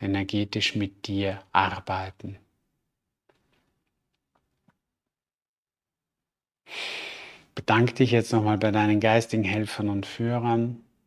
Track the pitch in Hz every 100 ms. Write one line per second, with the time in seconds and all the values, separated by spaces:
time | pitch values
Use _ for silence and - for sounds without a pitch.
0 | 98 98 98 104 101 110 - 107 98 -
1 | - 98 98 95 - - 92 92 - 92
2 | 95 - 98 98 _ _ _ _ _ _
3 | _ _ _ _ _ _ _ _ _ _
4 | _ _ _ _ _ _ _ _ _ _
5 | _ _ _ _ _ _ _ _ _ _
6 | _ _ _ _ _ _ - - - -
7 | - - - - _ - - 110 120 -
8 | 123 117 110 117 107 104 107 107 107 104
9 | 110 113 113 110 98 107 104 - 104 101
10 | 98 - 117 120 117 117 120 117 - _